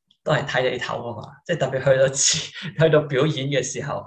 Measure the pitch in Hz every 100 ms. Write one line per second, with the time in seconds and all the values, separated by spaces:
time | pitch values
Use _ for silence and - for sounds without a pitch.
0 | _ _ - 135 143 135 127 123 - 107
1 | 120 107 104 - - 160 131 131 135 131
2 | 135 135 - - - - 170 - 160 151
3 | - 151 156 131 139 135 - 120 - -